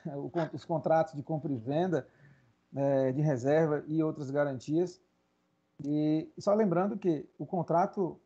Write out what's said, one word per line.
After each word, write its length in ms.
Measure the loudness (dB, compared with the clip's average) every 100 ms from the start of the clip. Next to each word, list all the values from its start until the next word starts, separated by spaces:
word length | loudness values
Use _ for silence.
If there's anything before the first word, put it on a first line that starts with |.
<laughs> 120 | -10 -8
o 120 | -4
con-, 220 | -2 -2
os 120 | -4
contratos 500 | -4 -2 4 4 2
de 80 | -2
compra 300 | -6 -4 -2
e 40 | -4
venda, 520 | -2 0 0 0 -4 _ -20 -20 _ _ _
é, 380 | -2 2 2 2
de 80 | 2
reserva 640 | 0 2 2 4 4 0 0
e 160 | 0
outras 280 | 0 -2 -4
garantias. 680 | -2 -2 -2 -2 -2 -2 -6 _ _ _ _ _ _ _ -12
E 440 | -4 0 2 0 -2 -4
só 140 | 2
lembrando 420 | 2 4 2 0 0
que 300 | -2 -2 -4 -12
o 80 | -6
contrato 720 | -4 0 2 2 0 -4 -6